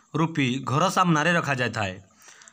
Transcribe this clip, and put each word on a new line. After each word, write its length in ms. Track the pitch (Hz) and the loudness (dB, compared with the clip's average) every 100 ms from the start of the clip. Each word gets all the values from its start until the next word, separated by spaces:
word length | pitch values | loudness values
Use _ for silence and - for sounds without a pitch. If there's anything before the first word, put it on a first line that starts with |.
| _ 147 | _ -2
ରୂପୀ 480 | 160 160 131 135 | -2 0 0 -2
ଘର 260 | 139 135 185 | -2 0 2
ସାମ୍ନାରେ 440 | 196 180 156 156 | 2 2 4 2
ରଖାଯାଇଥାଏ। 680 | 170 135 131 120 107 98 92 - _ - - - | 0 0 -2 -2 -2 -6 -6 -18 _ -20 -20 -20